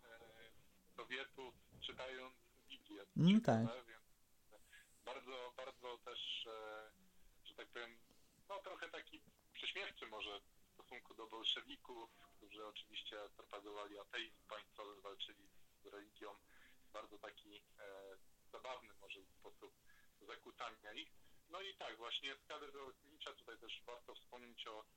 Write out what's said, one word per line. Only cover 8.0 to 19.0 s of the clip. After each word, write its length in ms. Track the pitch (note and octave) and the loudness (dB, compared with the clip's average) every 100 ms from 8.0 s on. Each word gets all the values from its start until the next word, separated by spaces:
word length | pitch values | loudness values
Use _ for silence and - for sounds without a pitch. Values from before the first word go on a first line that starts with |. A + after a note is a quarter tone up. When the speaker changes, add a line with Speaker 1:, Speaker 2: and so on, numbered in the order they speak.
| - - - - - | -16 -20 -20 -12 -4
Speaker 1:
no, 100 | G3 | -2
trochę 300 | F#3+ F3 E3+ | -2 -2 -2
taki 320 | D#3 - D#3 - - - | -2 -6 -10 -14 -20 -12
prześmiewczy 540 | - - - G3+ - - | -2 2 2 0 -2 -4
może 340 | G#2+ - G2+ | -2 -2 -2
w 340 | - - - | -6 -20 -20
stosunku 400 | - - B2 - | -16 -10 -10 -8
do 120 | A#2+ A2+ | -8 -4
bolszewików, 840 | A2+ A2 A#2 B2+ C#3+ - A#2+ A2 - - - | 2 6 6 4 -8 -8 -8 -8 -12 -18 -16
którzy 300 | G2+ G2+ G#2+ | -12 -8 -6
oczywiście 500 | G#2 - - - G#2+ G2+ - | -6 -4 -4 -2 -2 -4 -8
propagowali 640 | - G#2 G#2 G#2 G2+ G2+ | -8 -6 -4 -4 -4 -6
ateizm 480 | G2+ E3 A2+ - - | -2 0 -2 -4 -4
państwowy, 520 | G#2+ - - G#2 G2+ | -4 -4 -6 -6 -4
walczyli 480 | G2 G2 - G#2 G2+ - - - | -6 -4 -4 -6 -16 -16 -16 -14
z 40 | G2 | -8
religią 480 | G2+ G#2 - G#2 G2+ - - - - - | -8 -8 -8 -6 -8 -12 -16 -16 -16 -6
w 40 | |
bardzo 260 | G#2+ G#2+ G#2 | -4 -4 -6
taki, 380 | G#2+ - G#2 G2+ | -8 -8 -12 -12
e, 60 | - - G#2 G2 G2 F#2+ - - - | -14 -10 -8 -6 -8 -10 -14 -18 -10
zabawny 420 | A#2+ B2+ B2 A2+ | -4 -2 -2 -4
może 260 | G2 | -12